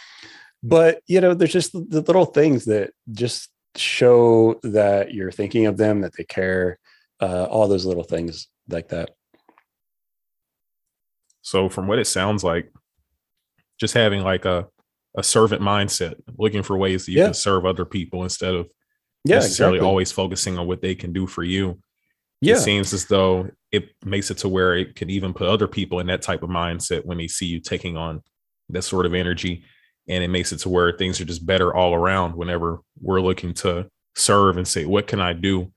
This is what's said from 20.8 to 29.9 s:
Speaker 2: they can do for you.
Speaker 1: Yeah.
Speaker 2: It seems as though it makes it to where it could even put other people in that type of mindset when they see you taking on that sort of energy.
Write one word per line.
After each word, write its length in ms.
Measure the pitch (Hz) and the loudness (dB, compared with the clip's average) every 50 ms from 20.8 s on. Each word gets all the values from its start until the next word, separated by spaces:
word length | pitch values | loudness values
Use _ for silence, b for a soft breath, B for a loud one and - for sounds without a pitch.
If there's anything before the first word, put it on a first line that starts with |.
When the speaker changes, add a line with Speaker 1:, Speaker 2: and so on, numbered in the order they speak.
Speaker 2:
they 140 | - 95 92 | -4 -6 -6
can 180 | - - 87 85 | -4 -6 -8 -4
do 140 | 95 92 90 | -4 -4 -4
for 160 | - - 85 | -4 -6 -4
you. 360 | 87 92 95 98 92 87 - _ _ _ _ _ _ _ _ _ _ _ - | -2 -2 -2 -2 -2 -4 -8 _ _ _ _ _ _ _ _ _ _ _ -2
Speaker 1:
Yeah. 120 | 135 185 233 | 2 4 4
Speaker 2:
It 40 | 233 | 4
seems 340 | 113 107 101 101 98 - - | 4 2 2 2 0 -2 -4
as 120 | 98 - | -6 -2
though 440 | - 104 95 95 95 92 92 92 98 - _ _ - | 0 2 4 4 4 2 0 -2 -6 -12 _ _ -4
it 180 | - 101 95 - _ _ - | -4 -4 -4 -4 _ _ -10
makes 260 | 98 98 101 98 - | -6 -6 -4 -4 -6
it 60 | 95 - | -8 -6
to 100 | - 98 | -4 -2
where 260 | 92 92 92 92 87 | 0 2 2 2 2
it 200 | 90 92 - - | 0 -2 -4 -6
could 140 | - - 85 | -12 -8 -6
even 220 | 95 101 95 92 90 | -4 -4 -4 -4 -4
put 140 | - 95 90 | -2 -2 0
other 200 | 104 104 101 - | 2 2 0 -2
people 320 | - 107 95 - 90 90 | -2 -6 -6 -4 -4 -6
in 80 | 87 87 | -4 -4
that 140 | 92 90 | -4 -4
type 220 | - - 92 - - | -2 -4 -6 -6 -4
of 60 | 85 | -6
mindset 560 | 90 85 85 85 85 87 - - - 82 - | -4 -4 -2 -4 -4 -6 -6 -4 -4 -6 -4
when 120 | 85 87 85 | -6 -8 -8
they 100 | 85 82 | -8 -8
see 180 | - - 95 | -8 -8 -6
you 140 | 87 85 82 | -6 -6 -8
taking 380 | - - 95 85 - 90 85 80 | -8 -6 -8 -6 -6 -8 -8 -8
on 240 | 82 82 80 - - _ _ _ _ _ _ _ _ - | -8 -8 -8 -10 -14 _ _ _ _ _ _ _ _ -10
that 140 | 85 90 92 | -8 -8 -6
sort 220 | - - 92 90 | -4 -2 0 0
of 80 | 85 87 | 0 0
energy. 500 | 90 90 90 90 82 - 90 87 82 b b b b b b | 0 -2 -2 -2 -4 -4 -6 -6 -8 b b b b b b